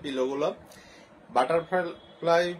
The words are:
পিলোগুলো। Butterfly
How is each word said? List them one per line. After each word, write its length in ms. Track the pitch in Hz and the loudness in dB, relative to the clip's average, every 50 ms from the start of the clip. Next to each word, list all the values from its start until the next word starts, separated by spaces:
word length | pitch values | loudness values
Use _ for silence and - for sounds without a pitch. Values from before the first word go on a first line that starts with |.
| - | -8
পিলোগুলো। 520 | 147 135 131 127 131 139 143 147 175 - - - - - - - - - - - - - - - - | -6 -4 -2 -2 -2 -2 -2 -2 -2 -4 -6 -12 -20 -20 -20 -20 -20 -20 -20 -20 -20 -20 -20 -14 -4
Butterfly 1200 | 117 123 131 - 165 170 165 - 185 185 175 170 - - - - - - 160 170 170 170 175 175 180 170 | 0 0 2 2 2 0 0 0 -2 -2 -2 -4 -6 -12 -18 -20 -16 -4 0 2 4 4 2 0 -2 -8